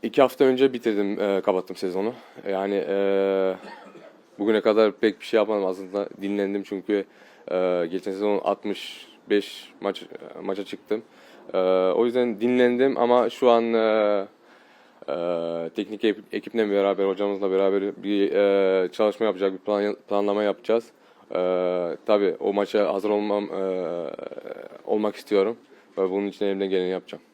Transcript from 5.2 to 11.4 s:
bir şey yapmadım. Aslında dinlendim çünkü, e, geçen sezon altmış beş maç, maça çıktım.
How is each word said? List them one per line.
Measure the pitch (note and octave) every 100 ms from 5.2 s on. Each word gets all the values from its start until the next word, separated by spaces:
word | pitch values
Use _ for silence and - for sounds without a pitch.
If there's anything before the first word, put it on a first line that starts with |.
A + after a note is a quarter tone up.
bir |
şey | - A2+
yapmadım. | G#2 G#2+ F#2+
Aslında | F#2 F#2+ G2+ G2+ -
dinlendim | C3+ G2+ G2 G2+
çünkü, | G2 G2 - G#2 F#2+ - - - -
e, | F#2 F#2 F2+ E2
geçen | F#2 G2+
sezon | F#2+ G#2 G2+
altmış | - G2+ G#2 G2 - - - - -
beş | G#2 - - - -
maç, | G2+ F#2+ - - - -
maça | G2 G2
çıktım. | F#2+ F#2+ - G#2+ - - - -